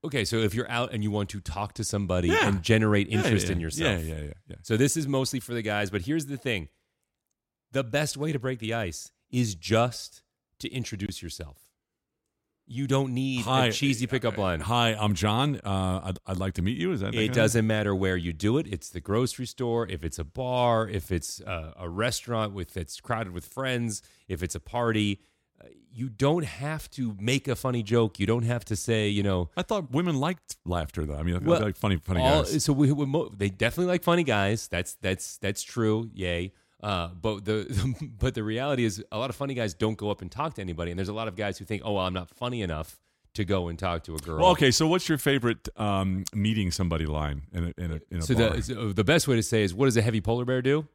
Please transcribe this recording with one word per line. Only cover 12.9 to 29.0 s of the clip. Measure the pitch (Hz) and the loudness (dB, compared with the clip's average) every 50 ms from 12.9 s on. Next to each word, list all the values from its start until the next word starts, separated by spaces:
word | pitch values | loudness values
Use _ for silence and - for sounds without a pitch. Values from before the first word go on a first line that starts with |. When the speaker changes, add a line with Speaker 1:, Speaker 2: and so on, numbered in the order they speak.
| 135 135 139 131 | 2 2 2 0
Speaker 1:
need | 123 127 135 135 131 123 107 | 0 -2 0 0 0 -2 0
Speaker 2:
Hi, | 123 131 131 127 | 2 4 4 4
Speaker 1:
a | 117 | 4
cheesy | 107 - 143 139 131 113 127 | 2 2 2 2 2 2 0
pickup | - 135 127 - 117 98 107 | -2 -2 0 0 0 0 2
Speaker 2:
uh, | |
Speaker 1:
line. | 98 95 87 80 | 0 2 0 0
Speaker 2:
"Hi, | 80 92 120 120 120 113 110 104 | 0 0 2 4 4 4 2 2
I'm | 107 104 | 2 2
John. | 101 87 98 107 107 117 139 151 139 - | 2 2 2 2 2 2 2 0 0 -2
Uh, | - 101 98 95 95 92 92 92 - | -2 -2 0 0 0 0 0 -2 -2
I'd, | 95 92 - _ | -4 -8 -8 _
I'd | - 95 90 | -6 -4 -4
like | 98 95 90 | -4 -4 -2
to | - | 0
meet | 87 98 127 - | 0 0 0 0
you." | 165 185 | -2 -2
Is | 180 110 | -2 -2
that | 98 101 | -2 -2
the | 110 113 | 0 0
Speaker 1:
It | 107 | 0
Speaker 2:
kind | 110 | 2
of | 123 | 4
Speaker 1:
doesn't | 120 110 107 117 117 110 | 4 4 4 4 4 4
matter | 110 110 107 104 104 98 | 4 2 2 2 2 2
where | 92 95 92 92 | 2 2 2 2
you | 90 82 85 | 0 0 -2
do | 82 78 95 104 117 | -4 0 0 2 2
it. | 147 160 | 2 0
It's | - 101 85 - - | -2 -8 -8 -10 -10
the | - 90 | -12 -12
grocery | 78 - 101 113 127 120 - - 127 | -4 -2 0 0 0 0 -2 -6 -10
store, | 113 - - 127 120 117 117 117 | -10 -6 -6 -2 -2 0 0 -2
if | 90 95 80 | -2 -6 -6
it's | 82 82 - - | -6 -6 -6 -6
a | 80 | -10
bar, | 73 _ 127 131 127 127 123 123 120 117 110 110 104 | -8 _ -8 -4 -2 2 2 4 4 4 4 2 0
if | 107 98 - - | -2 -6 -4 -2
it's | 95 85 - - - - | -2 -2 -2 -4 -12 -12
a, | - - 92 82 78 78 - - | -8 -8 -8 -8 -8 -10 -12 -10
a | 92 85 | -10 -8
restaurant | 85 95 110 127 120 - - 120 120 110 110 104 98 | -2 -2 0 0 -2 -4 -6 -4 -2 -2 -2 -2 -4
with, | 101 87 - | -8 -10 -8
that's | - 95 82 - - - | -8 -8 -8 -8 -10 -16
crowded | - - 120 110 113 92 87 | -6 -4 -4 -4 -4 -6 -8
with | 87 - | -10 -12
friends, | - - 131 135 131 127 120 120 113 104 - _ - _ _ _ - | -10 -8 -6 -4 -2 -2 -2 -2 -2 -4 -6 _ -16 _ _ _ -8
if | 95 80 | -6 -4
it's | 87 87 - | -4 -6 -6
a | 87 | -8
party. | - - - 120 120 117 113 107 104 104 98 - _ _ _ _ _ _ _ _ | -10 -6 -2 0 2 2 4 4 2 2 0 -2 _ _ _ _ _ _ _ _
Uh, | - - - - _ _ | -20 -20 -20 -20 _ _
you | 123 113 123 131 | -10 -8 -8 -8
don't | 110 104 135 139 156 175 156 | -4 0 2 2 2 2 0
have | 104 - - 135 147 156 151 - - | -4 -8 -8 -8 -6 -6 -8 -10 -12
to | - - 127 113 104 95 | -8 -6 -4 -4 -4 -2
make | 101 117 131 139 - 139 | 0 0 0 0 0 -2
a | 120 | -4
funny | - - 131 123 120 | -2 -2 -2 -2 -2
joke. | 110 101 117 117 113 107 - - | 0 2 4 4 4 4 2 -2
You | 98 | 0
don't | 95 113 123 117 | 2 2 2 2
have | 117 123 120 - | 0 0 -2 -2
to | - 110 | -4 -4
say, | 98 - - 113 110 | -2 0 0 2 2